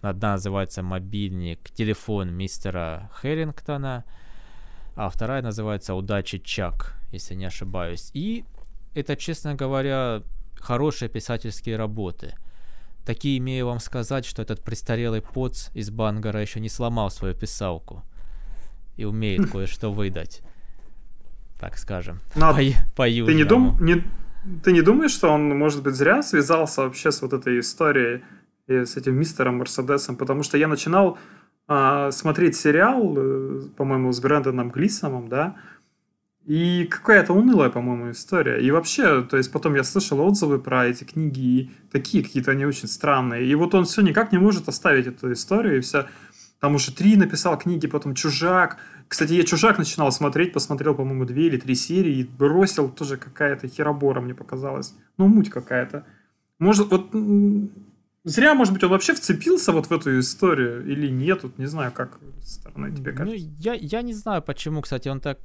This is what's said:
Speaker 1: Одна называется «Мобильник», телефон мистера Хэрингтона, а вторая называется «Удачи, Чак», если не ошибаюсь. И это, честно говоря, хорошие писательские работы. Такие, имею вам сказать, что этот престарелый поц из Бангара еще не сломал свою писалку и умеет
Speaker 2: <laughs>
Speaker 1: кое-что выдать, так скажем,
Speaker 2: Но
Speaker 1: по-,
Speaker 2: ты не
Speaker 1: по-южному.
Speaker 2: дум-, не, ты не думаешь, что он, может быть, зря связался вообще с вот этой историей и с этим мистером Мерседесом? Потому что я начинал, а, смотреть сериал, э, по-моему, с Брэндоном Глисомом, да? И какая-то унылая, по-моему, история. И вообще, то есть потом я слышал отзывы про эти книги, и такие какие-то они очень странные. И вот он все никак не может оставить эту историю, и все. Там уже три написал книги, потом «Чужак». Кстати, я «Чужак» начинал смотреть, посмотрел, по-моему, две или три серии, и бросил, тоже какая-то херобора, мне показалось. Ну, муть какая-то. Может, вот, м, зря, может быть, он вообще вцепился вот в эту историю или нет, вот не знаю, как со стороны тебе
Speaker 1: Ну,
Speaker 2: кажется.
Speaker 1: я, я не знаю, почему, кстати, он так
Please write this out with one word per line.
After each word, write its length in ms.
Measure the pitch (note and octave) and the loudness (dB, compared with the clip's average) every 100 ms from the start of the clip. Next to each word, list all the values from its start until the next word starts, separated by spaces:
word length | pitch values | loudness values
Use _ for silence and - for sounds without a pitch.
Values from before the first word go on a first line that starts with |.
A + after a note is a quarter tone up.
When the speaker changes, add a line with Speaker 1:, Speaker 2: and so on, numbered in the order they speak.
Speaker 1:
Одна 300 | G2+ G2 G#2+ | -6 -4 -2
называется 500 | G2+ F#2+ G2 F#2+ - | -2 -4 -4 -4 -6
«Мобильник», 880 | F#2 F#2 F#2+ G#2 G2+ F#2 F2 E2 - | -6 -8 -6 -6 -6 -6 -8 -10 -14
телефон 640 | - A2 G#2+ - G#2 F#2 | -6 -4 -4 -4 -6 -4
мистера 760 | F2 F#2+ - G2 F2+ E2 D#2+ G2+ | -6 -8 -8 -6 -6 -6 -8 -12
Хэрингтона, 880 | - C3 D#3 D#3 C#3+ - C#3+ C#3 B2 - - - - - - - - - - | -12 -6 -6 -6 -8 -8 -8 -6 -8 -10 -14 -14 -14 -14 -16 -14 -12 -14 -8
а 120 | G2+ | -6
вторая 340 | - A2+ C3+ | -4 -2 -4
называется 520 | A#2 G#2 G#2+ G#2 - | -4 -6 -4 -6 -6
«Удачи, 440 | F#2+ G2 G2+ F#2 G2 | -6 -2 -4 -4 -8
Чак», 600 | - - F2+ - - - - | -8 -6 -4 -4 -6 -6 -6
если 220 | - - | -6 -8
не 100 | F#2+ F#2+ | -6 -6
ошибаюсь. 640 | - F#2 F#2 E2+ F2 - | -6 -6 -4 -4 -6 -8
И 300 | C#3 F#3+ A3+ - - - - - | -8 -6 -6 -10 -14 -12 -12 -10
это, 220 | - C3+ C#3+ | -8 -6 -6
честно 380 | - D#3+ D3+ | -4 -6 -6
говоря, 680 | C#3 C3+ C3+ C3+ C3+ B2+ A2 - - - - | -4 -2 -2 -2 -2 -2 -4 -6 -8 -8 -10
хорошие 520 | - A#2+ D3 - A#2 | -4 0 0 -2 -6
писательские 680 | A#2 - A#2 A2+ - - A2 | -8 -6 -6 -6 -8 -6 -4
работы. 580 | A2 A2 F#2+ E2+ - - - - - - - - - | -4 -4 -6 -8 -8 -8 -8 -8 -8 -8 -10 -10 -6
Такие, 320 | A2+ D3 C3+ | -4 -2 -2
имею 280 | B2+ C3 B2 | -2 -4 -4
вам 120 | A#2+ | -4
сказать, 480 | - B2+ A2+ C3+ - | -6 -6 -4 -4 -6
что 160 | - | -8
этот 200 | A2 G#2+ | -6 -6
престарелый 600 | - A2+ - A#2 A#2+ A2 | -6 -8 -4 -2 -2 -4
поц 480 | - - B2+ - - | -4 -6 -4 -4 -8
из 180 | - G#2 | -8 -8
Бангара 500 | G#2+ A2 G#2 A2 G#2 | -4 -2 -2 -4 -4
еще 160 | G#2 A2+ | -6 -6
не 80 | A2 | -8
сломал 420 | - A#2+ A#2 G2+ | -4 -2 -2 -2
свою 240 | - F#2+ | -4 -6
писалку 680 | - A2 - G2 E2 - - - - - - - - - - - - | -4 -6 -6 -6 -6 -10 -14 -14 -10 -10 -8 -8 -8 -8 -10 -14 -8
и 60 | |
умеет 420 | A#2+ A2 G#2+ G2+ G2+ | -4 -2 -2 0 0
Speaker 2:
<laughs> 40 | |
Speaker 1:
кое-что 400 | F#2+ F#2+ - A2 | 0 -4 -4 -4
выдать, 520 | G2+ G2+ F2+ - - - - - - - - - - - - - - | -2 -2 -2 -6 -10 -14 -14 -12 -12 -12 -14 -14 -12 -12 -12 -12 -12
так 200 | - - | -10 -8
скажем, 420 | - F#2+ F2 F2+ - | -6 -6 -6 -8 -4
Speaker 2:
Но 160 | - D#3+ | 6 8
Speaker 1:
по-, 40 | D3 | 8
Speaker 2:
ты 80 | |
не 100 | C#3 B2+ - - | 6 8 8 6
Speaker 1:
по-южному. 480 | B2+ A#2 A#2+ D#3 D3+ | 2 2 4 6 8
Speaker 2:
дум-, 280 | A#3 B3+ - | 6 8 6
не, 220 | E3 F3 - - - - G3 F3 | 6 4 2 0 -2 -2 -2 0
ты 100 | F3 | 4
не 100 | F3 | 6
думаешь, 300 | D#3+ B3+ D#4 | 8 6 4
что 180 | - F3 | 2 4
он, 260 | D3+ D3 C#3+ | 4 2 2
может 260 | D3+ C#3+ | 2 0
быть, 120 | C#3 | -2
зря 280 | C3 C#3+ A#3 | 2 4 4
связался 600 | D4 E3 C3+ E3 D3+ - | 2 2 4 2 2 -2
вообще 300 | C3 B2+ D#3+ | -4 0 -2
с 100 | C3+ | 0
вот 100 | C3+ | -2
этой 280 | C3 B2+ B2 | -4 0 0
историей 640 | A#2 - D#3+ C3+ A#2+ B2 - - _ _ _ | -2 0 2 4 2 -2 -10 -20 _ _ _
и 180 | C3 | 0
с 120 | A#2+ - | 0 -4
этим 180 | C3 C3 | -2 0
мистером 420 | D#3 - B2+ B2 | 0 0 0 0
Мерседесом? 580 | B2 - B2+ C#3+ - B2 | -4 -4 -2 -2 -2 -6
Потому 260 | C3+ C#3 | -4 -2
что 160 | D3 C#3+ | 0 0
я 80 | D#3 | 2
начинал, 500 | D3 - F3+ G3 E3+ - - _ _ _ | 0 0 4 4 2 -16 -20 _ _ _
а, 420 | D3 C3+ C#3+ C#3+ | 2 4 2 0
смотреть 460 | C3 D#3+ D#3+ F3 - | -2 -2 4 2 4
сериал, 580 | D#3 D3+ G3+ C4 G#3 C#3+ | 2 6 4 4 0 0
э, 460 | C3+ C3+ C3+ C3+ C#3 - | 0 -2 -4 -8 -10 -6
по-моему, 360 | C#3 C3+ B2+ | -2 0 0
с 80 | A#2+ | 0
Брэндоном 500 | C3+ D3 C3+ B2+ A#2+ | 2 2 2 -2 -4
Глисомом, 580 | B2 F#3 - D3 B2+ A#2 | 0 0 0 -4 -6 -6
да? 280 | B2+ E3 - - - _ _ _ _ _ _ | -4 -4 -6 -20 -20 _ _ _ _ _ _
И 440 | - D3+ F3 F3 F3 | -4 0 0 0 -2
какая-то 420 | - - G#3 F3 | -4 6 6 6
унылая, 360 | F3+ A#3+ A3 C3 | 4 6 6 4
по-моему, 400 | B2 B2 B2 A#2+ | 2 -4 -4 -6
история. 500 | A#2 - F#3 C3+ A#2+ | -10 -4 0 0 2
И 80 | B2 | 2
вообще, 500 | D3+ E3 - A#3 C#3 | 2 0 2 4 4
то 140 | B2+ C3+ | 2 0
есть 160 | C3 | 0
потом 240 | - E3 C#3 | -2 0 0
я 80 | |
слышал 340 | C3 G3 - C#3 | 0 -2 -2 2
отзывы 380 | E3 G3+ D#3 C#3 | 2 2 2 0
про 280 | C3 B2+ B2 | 0 2 2
эти 180 | B2 | 0
книги, 360 | - D#3 D#3 C3 | -6 -4 -4 -2
и 300 | B2+ B2+ B2+ - _ | 2 2 0 -12 _
такие 320 | C#3 C#3 G3+ | -4 0 0
какие-то 260 | - C3+ C3 | 0 -2 0
они 160 | C#3 C#3 | 0 0
очень 220 | C#3 G#2+ | -4 -4
странные. 580 | - D3 C#3 B2+ A#2 B2+ | -4 0 2 0 -2 0
И 80 | |
вот 200 | D3 F3 | 2 4
он 100 | G3 | 4
все 180 | F3+ - | 2 4
никак 300 | G3+ G3+ A3+ | 4 4 2
не 60 | F#3+ | 4
может 300 | G3 F#3 D#3 | 4 4 -2
оставить 380 | C3 F3+ C#3 B2+ | -2 2 4 2
эту 260 | B2+ B2+ | -4 -6
историю, 440 | A#2+ - G3 A#3 C#3 | -4 0 0 2 0
и 20 | |
все. 260 | B2+ D3 B2+ - - _ - _ | 0 -2 -4 -10 -20 _ -20 _
Там 140 | C#3+ D3 | 0 0
уже 160 | C3 | 0
три 240 | B2+ F#3+ G#3+ | 2 6 8
написал 420 | - - F#3 D#3 | 6 2 0 0
книги, 300 | - F3 D3 | 0 -2 -2
потом 260 | D3 C#3+ | -2 -4
«Чужак». 640 | C3 D#3+ C3+ E3 F#3 E3+ - - - - | -4 -2 0 2 4 2 0 -18 -20 -8
Кстати, 260 | - D3+ | -2 2
я 80 | E3+ | 4
«Чужак» 340 | F3+ D#3+ A3+ G#3+ | 4 4 4 4
начинал 340 | D3+ - D3 | 0 0 0
смотреть, 400 | C3 C#3+ C#3 F3 | 2 0 0 0
посмотрел, 420 | E3 - C#3 D3 | 0 -4 -2 0
по-моему, 300 | C3+ C3+ C3 | 0 -2 -2
две 220 | B2+ B2 E3 | -4 2 2
или 80 | C3 | 0
три 160 | C3 | -2
серии, 440 | B2+ - F3 F3+ C3+ | -2 0 2 2 0
и 60 | |
бросил, 640 | B2 - C#3+ E3 F#3+ F3 C#3 | -4 2 4 6 4 2 -2
тоже 280 | C3 C#3+ C3+ | -2 -8 -8
какая-то 500 | C3 - D3 C#3 C3 | -12 -2 0 0 -8
херобора, 520 | B2+ D3+ C#3+ C#3 C3 | -4 -2 0 0 0
мне 120 | B2 | -4
показалось. 600 | C3 - C3 C3+ C3+ C3+ - _ _ | -10 -10 -8 -6 -8 -10 -14 _ _
Ну, 80 | F#3+ | 6
муть 220 | A3 - | 8 6
какая-то. 540 | - - B2+ B2+ C#3+ - _ _ _ _ _ | -2 -4 -2 -2 -8 -14 _ _ _ _ _
Может, 300 | E3+ G#3 G3+ | 4 6 6
вот, 200 | F#3+ F#3+ | 2 0
м, 560 | A3 G#3 G3+ G3+ G3+ G3+ - - _ _ _ | -4 4 6 6 2 -2 -8 -20 _ _ _
зря, 300 | E3+ D#3 C#4+ | -4 4 6
может 180 | D4 A#3 | 6 4
быть, 100 | F#3+ | 4
он 60 | F3+ | 4
вообще 220 | F#3+ - | 4 2
вцепился 600 | - - A3 E4 F4+ - | -2 0 0 2 2 4
вот 140 | E3 D3+ | 0 2
в 60 | |
эту 260 | E3 D#3 C3 | -2 2 0
историю 640 | B2+ - F#3+ D3 B2 A#2+ C3+ | 0 2 2 4 0 -2 -6
или 220 | C#3+ D3 | -4 -2
нет, 340 | C3 C#3+ F#3 | -2 0 -2
вот 160 | C3 C3 | -4 -8
не 80 | C3+ | -8
знаю, 240 | D#3 B2+ | -4 -6
как 280 | - B2+ - C#3+ - | -6 -10 -10 -20 -16
со 120 | - | -14
стороны 400 | - - - C#3 | -14 -16 -12 -10
тебе 160 | D3 C3 | -8 -8
Speaker 1:
Ну, 80 | C3 | -6
Speaker 2:
кажется. 280 | F3 A3 D#3 D3 | -6 -8 -12 -8
Speaker 1:
я, 160 | F#3 | -6
я 280 | A#3+ D3 A3 | -6 -6 -6
не 120 | A#3+ | -6
знаю, 260 | G#3+ A3 F#3+ | -8 -6 -6
почему, 420 | - C#3+ - D#3 | -6 -8 -6 -6
кстати, 260 | C#3 C3 C#3 | -6 -6 -6
он 120 | C3+ | -8
так 180 | D3+ C3+ | -8 -8